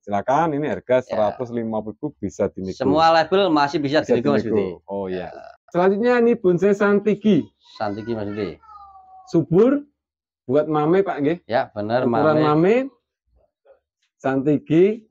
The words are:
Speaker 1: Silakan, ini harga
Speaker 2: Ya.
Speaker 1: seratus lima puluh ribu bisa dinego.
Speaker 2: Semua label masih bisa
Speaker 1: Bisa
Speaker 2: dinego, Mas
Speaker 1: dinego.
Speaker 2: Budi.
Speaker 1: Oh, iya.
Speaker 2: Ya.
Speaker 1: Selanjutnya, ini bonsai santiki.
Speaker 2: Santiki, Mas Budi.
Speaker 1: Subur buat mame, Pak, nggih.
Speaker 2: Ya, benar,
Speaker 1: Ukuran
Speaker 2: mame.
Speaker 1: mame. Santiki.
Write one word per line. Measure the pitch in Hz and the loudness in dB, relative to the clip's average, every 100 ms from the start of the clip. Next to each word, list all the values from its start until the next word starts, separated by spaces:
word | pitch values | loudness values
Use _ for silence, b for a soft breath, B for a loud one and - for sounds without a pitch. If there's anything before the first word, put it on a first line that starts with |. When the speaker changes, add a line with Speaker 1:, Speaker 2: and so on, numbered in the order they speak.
Speaker 1:
Silakan, | - 101 98 139 170 143 | -4 -6 0 0 0 -2
ini | 147 | -4
harga | 95 - 127 | -6 -2 -2
Speaker 2:
Ya. | 123 | 0
Speaker 1:
seratus | - 104 - 123 | -2 -2 -2 -8
lima | 120 113 110 | -6 -6 -6
puluh | 107 104 | -8 -10
ribu | 147 - | -12 -8
bisa | 98 - 98 | -10 -4 -4
dinego. | - 95 90 | -4 -10 -4
Speaker 2:
Semua | 131 147 165 | 0 2 4
label | 165 156 190 196 | 2 2 0 2
masih | 151 143 170 | 2 0 -2
bisa | 139 151 | 0 -2
Speaker 1:
Bisa | - 120 | 0 0
Speaker 2:
dinego, | 123 | 2
Mas | 139 | 0
Speaker 1:
dinego. | 101 107 | 0 -2
Speaker 2:
Budi. | 95 87 _ | -2 -8 _
Speaker 1:
Oh, | 98 95 | -8 -6
iya. | 92 87 | -6 -8
Speaker 2:
Ya. | - - - _ | -14 -20 -20 _
Speaker 1:
Selanjutnya, | 175 185 202 240 247 | 0 0 2 0 2
ini | 233 233 | 2 2
bonsai | 180 175 190 | 2 2 2
santiki. | 202 202 202 208 208 214 175 110 _ _ - | 2 2 2 0 0 2 2 0 _ _ -8
Speaker 2:
Santiki, | 107 101 107 113 | -8 -6 -8 -8
Mas | 104 | -6
Budi. | 104 98 76 - - - - - - - | -6 -8 -10 -20 -20 -20 -20 -20 -20 -2
Speaker 1:
Subur | 175 147 165 233 285 285 _ _ _ _ _ - | -2 2 4 4 2 -4 _ _ _ _ _ -2
buat | 135 | 0
mame, | 151 151 151 190 | 0 0 2 2
Pak, | 196 143 | 0 -2
nggih. | 143 170 | -2 -4
Speaker 2:
Ya, | _ 113 123 107 | _ -4 -4 -6
benar, | 104 120 123 | -4 -2 0
Speaker 1:
Ukuran | 117 156 151 | 0 2 2
Speaker 2:
mame. | 156 | 2
Speaker 1:
mame. | 151 175 233 269 _ _ _ _ _ _ _ _ _ _ _ _ _ | 2 2 2 -2 _ _ _ _ _ _ _ _ _ _ _ _ _
Santiki. | 135 135 135 143 - 151 190 226 _ | -4 -2 0 -2 2 4 4 2 _